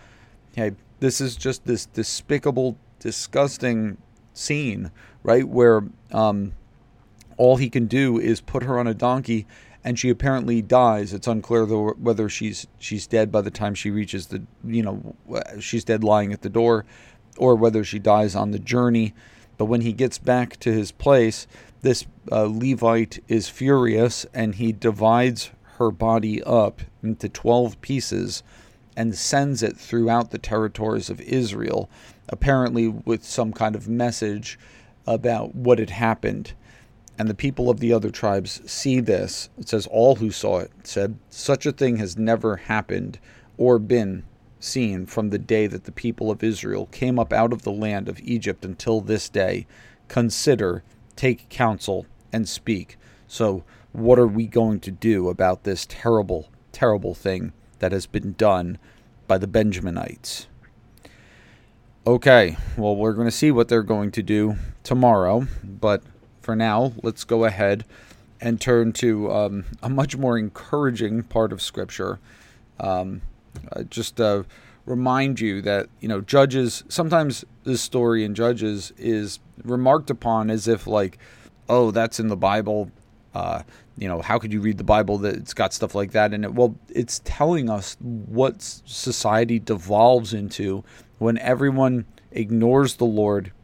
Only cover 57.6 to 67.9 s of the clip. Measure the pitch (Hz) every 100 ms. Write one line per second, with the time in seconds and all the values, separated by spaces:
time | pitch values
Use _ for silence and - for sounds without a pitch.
57.6 | _ - 92 95 - 107 101 90 107 92
58.6 | 87 95 - _ _ _ - 95 98 110
59.6 | 107 90 92 82 - - - - - -
60.6 | - _ _ - - - - - - -
61.6 | _ _ _ _ 117 123 139 123 92 78
62.6 | - - 104 101 110 107 117 - 151 123
63.6 | 117 117 104 107 104 110 92 107 107 104
64.6 | - - - 127 123 104 90 113 139 -
65.6 | 98 98 107 101 - - _ _ - 110
66.6 | 113 107 131 113 113 110 - 113 113 95
67.6 | 101 101 110